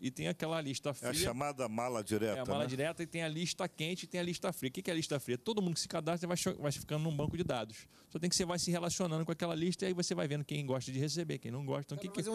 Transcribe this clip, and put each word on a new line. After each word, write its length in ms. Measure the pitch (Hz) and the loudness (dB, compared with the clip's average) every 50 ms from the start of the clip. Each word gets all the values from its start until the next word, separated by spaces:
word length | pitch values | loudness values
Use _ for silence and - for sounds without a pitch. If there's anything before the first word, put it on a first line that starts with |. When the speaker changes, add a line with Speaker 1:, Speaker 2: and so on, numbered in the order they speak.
Speaker 1:
E 100 | - 131 | -4 -4
tem 160 | 127 - 156 | -4 -2 -2
aquela 320 | 170 175 - 165 156 165 165 | -2 0 0 -2 -2 0 0
lista 300 | 151 139 127 - - - | -2 -2 -4 -2 -2 -2
Speaker 2:
É 20 | |
a 20 | 135 | -2
Speaker 1:
fria. 180 | - 123 123 139 | -2 -2 -2 0
Speaker 2:
chamada 560 | 160 180 185 120 127 143 147 143 131 131 113 | 2 2 0 0 0 0 0 0 0 0 0
mala 340 | 110 113 123 127 123 113 104 | 0 0 0 2 0 0 0
direta, 360 | 98 107 104 107 110 101 131 | 2 2 4 4 4 2 2
Speaker 1:
É, 20 | |
a 40 | 127 | 0
mala 180 | - 98 - - | 0 2 2 2
Speaker 2:
né? 40 | |
Speaker 1:
direta, 340 | 127 131 131 143 160 170 - | 0 0 0 0 0 -2 -4
e 60 | 170 | -6
tem 160 | 151 - 170 165 | -4 -4 -2 -2
a 60 | 156 | 0
lista 360 | 151 165 175 160 - - - 175 | 0 0 0 0 0 0 -2 -4
quente 340 | - - 151 165 185 - - | -2 -2 -2 -2 -2 -4 -6
e 40 | |
tem 120 | 156 - 180 | -4 -2 -2
a 40 | 175 | 0
lista 280 | 175 170 - - 190 | 0 0 0 0 -2
fria. 180 | 165 - - - | -2 0 -2 -4
O 40 | - | -2
que 80 | 185 | -2
que 80 | 196 - | -2 0
é 40 | 170 | 0
a 40 | |
lista 200 | 160 156 - 151 135 | 0 2 2 0 0
fria? 160 | - - 120 | 0 0 -2
Todo 240 | 120 - - 233 208 | 0 0 0 0 2
mundo 140 | 190 175 160 | 2 2 2
que 40 | - | 0
se 80 | - | -2
cadastra 400 | - - 170 156 156 170 170 180 | -2 -2 -2 0 0 0 0 0
vai 80 | 170 180 | 0 0
cho-, 200 | 170 - 190 - | 2 2 0 0
vai 160 | - 143 147 135 | 0 0 -2 -2
ficando 300 | - - - 151 151 156 | -2 -4 -2 0 0 2
num 120 | 165 151 | 2 2
banco 220 | 143 147 151 170 | 2 0 0 0
de 60 | 170 175 | 0 0
dados. 420 | 156 135 120 110 110 110 - - - - - - - | 0 0 0 -2 -4 -8 -14 -18 -20 -20 -20 -14 -8
Só 100 | - 160 | -4 0
tem 100 | 165 180 | 2 4
que 60 | - | 4
você 80 | - 185 | 4 4
vai 160 | 170 180 170 | 2 0 0
se 100 | - 180 | 2 2
relacionando 520 | 175 170 175 170 156 - 185 170 156 160 165 | 2 2 2 0 0 0 0 2 2 0 0
com 60 | 160 | 0
aquela 240 | 165 - 175 170 165 | 0 0 0 0 0
lista 300 | 156 170 185 170 - 196 | 2 2 2 2 2 0
e 20 | |
aí 60 | 190 185 | 0 2
você 200 | 175 170 - 180 | 2 0 0 2
vai 140 | 170 170 | 0 0
vendo 160 | 143 147 147 143 | 2 0 0 -2
quem 220 | - 147 147 143 | -2 -2 -2 0
gosta 260 | 131 127 131 123 135 | 0 0 0 0 -2
de 80 | 131 135 | 0 0
receber, 380 | 147 151 143 170 170 156 143 | 0 0 0 0 -2 -2 -2
quem 140 | 131 - 117 | -4 -4 -4
não 140 | 117 135 143 | -6 -4 -2
gosta. 280 | 131 139 143 143 - 143 | -2 -2 -2 -2 -4 -6
Então, 20 | |
Speaker 3:
Dá 40 | 147 | -6
Speaker 1:
o 20 | |
que 60 | - 185 | -6 -4
Speaker 3:
pra 60 | - | -4
Speaker 1:
que, 80 | - - | -2 -2
Speaker 3:
fazer 60 | 214 | 2